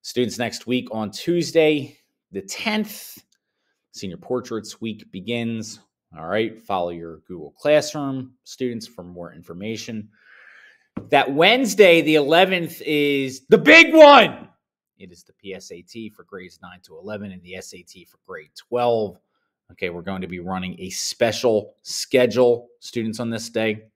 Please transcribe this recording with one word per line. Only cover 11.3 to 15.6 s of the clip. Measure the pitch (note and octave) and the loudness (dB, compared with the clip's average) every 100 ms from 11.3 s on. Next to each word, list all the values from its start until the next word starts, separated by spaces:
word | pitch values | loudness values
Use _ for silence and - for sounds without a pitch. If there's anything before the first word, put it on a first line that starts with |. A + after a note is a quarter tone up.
Wednesday, | C#3 F3+ B3 A#3+ F#3+ G3 E3+ | 2 4 4 0 6 8 8
the | D3+ D#3 | 4 2
eleventh, | C#3 E3 F#3 F#3 E3 - | 4 4 4 0 -6 -8
is | - D3 C#3+ C#3 C3+ B2+ _ | -4 0 0 0 -4 -8 _
the | G#3+ | 4
big | C#4 D#4+ E4 | 8 8 8
one. | D#4+ D4 C#4 D3 - - _ _ _ _ _ | 10 12 10 6 -2 -20 _ _ _ _ _
It | F#2 | -20
is | E2+ | -20
the | _ | _
P | _ G2+ | _ -16
S | F#2+ | -16